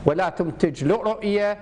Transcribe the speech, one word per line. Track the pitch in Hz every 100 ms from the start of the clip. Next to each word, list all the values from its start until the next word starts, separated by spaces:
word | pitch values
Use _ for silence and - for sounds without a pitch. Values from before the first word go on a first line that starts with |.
| -
ولا | 156 180
تنتج | - 170 - 170 131 143
رؤية | 220 214 220 208 208 208 208